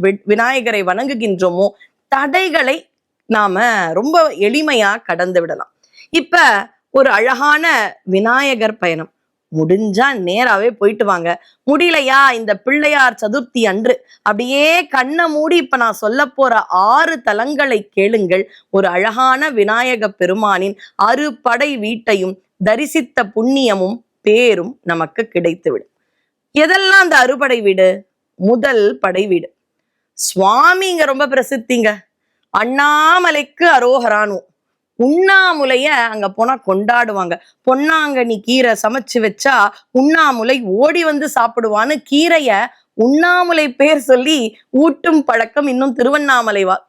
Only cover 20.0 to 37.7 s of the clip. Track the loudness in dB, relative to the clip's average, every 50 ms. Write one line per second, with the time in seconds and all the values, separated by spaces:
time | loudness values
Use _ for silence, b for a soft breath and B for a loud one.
20 | -4 -6 -4 _ -4 -2 -2 -2 0 0 0 -2 -2 -6 -6 B B B B -2
21 | 0 0 2 0 -2 -6 -6 -4 _ -2 -2 -2 -4 -6 -6 -6 -6 -6 -8 -6
22 | -2 -2 -2 -2 -2 -6 -8 -10 _ _ _ _ -2 -2 0 -2 -4 -4 -4 -4
23 | -4 -2 _ -4 -4 -4 -4 -4 -2 0 0 0 0 0 0 0 -2 -4 -4 -8
24 | -14 _ _ _ _ 2 2 4 4 2 2 0 -4 -10 -12 _ _ -4 -4 -4
25 | -4 -6 -4 -8 -8 -4 _ -2 -2 -2 -4 -2 _ -4 -4 -4 -8 _ _ _
26 | _ _ _ _ _ _ _ _ _ _ _ 2 2 4 2 2 2 4 4 4
27 | 4 4 4 4 4 2 0 -2 0 -2 -2 0 0 0 2 4 2 2 2 0
28 | -8 _ _ _ _ _ _ -4 0 0 0 2 0 0 2 2 2 0 0 -2
29 | -4 -2 -2 -2 -2 0 -2 -2 -2 -6 _ _ _ _ _ _ _ _ _ _
30 | _ _ _ -10 -10 -6 -2 0 2 2 4 6 4 4 4 4 0 -2 0 0
31 | 0 0 0 -2 -2 0 0 -2 -2 -2 -6 -8 -4 -4 -2 0 0 0 -2 -4
32 | _ _ _ _ _ _ _ _ _ _ -8 -6 -6 -4 -2 0 0 2 2 2
33 | 2 2 2 2 2 0 -2 -2 -6 -8 _ 0 2 4 4 4 4 2 2 2
34 | 2 0 0 0 0 -2 -4 -10 -12 _ _ _ _ _ _ _ _ _ _ -2
35 | 0 0 2 2 2 4 4 4 2 2 0 -2 0 0 0 0 0 0 0 -2
36 | -2 -4 -4 -6 -6 -6 -2 -2 -2 -2 -2 -4 -2 -2 -2 -2 0 0 0 0
37 | 0 0 -2 -4 -4 -4 -6 b b b b b _ 0